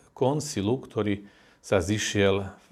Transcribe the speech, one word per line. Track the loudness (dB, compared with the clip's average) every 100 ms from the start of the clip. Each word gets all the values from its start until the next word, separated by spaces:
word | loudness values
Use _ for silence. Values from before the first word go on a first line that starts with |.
| -16
koncilu, | -2 0 0 -4 -2 0 -2
ktorý | -2 -4 -2 -2 -6 -20 -20 _
sa | 0 0
zišiel | 2 0 0 2 2 2 -2 -12 -12